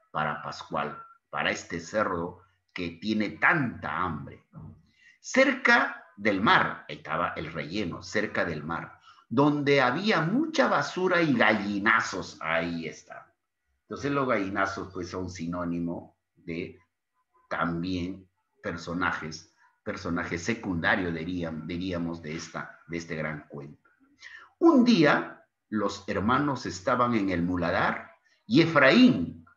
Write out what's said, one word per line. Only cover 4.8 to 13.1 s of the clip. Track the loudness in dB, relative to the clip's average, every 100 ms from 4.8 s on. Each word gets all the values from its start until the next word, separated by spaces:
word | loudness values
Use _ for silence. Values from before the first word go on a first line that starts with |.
| _ _ _ _
Cerca | -4 2 2 2 4 4 4 -4 -16 -4
del | 0 2
mar, | 4 4 2 -4 -12
ahí | -12
estaba | -6 -2 -2 -4
el | -8
relleno, | -8 -6 -4 -4 -6
cerca | -4 -2 -2 -2
del | -2 -4
mar, | -6 -6 -8 -16 -20 -20 -4
donde | 4 4 4 4 4
había | 4 2 2 2
mucha | 2 0 0 2 2
basura | 2 0 0 2 4
y | 4
gallinazos, | 4 4 4 0 0 2 2 0 -4 -8 -8
ahí | -2 -2 0 -4 -8
está. | -12 -18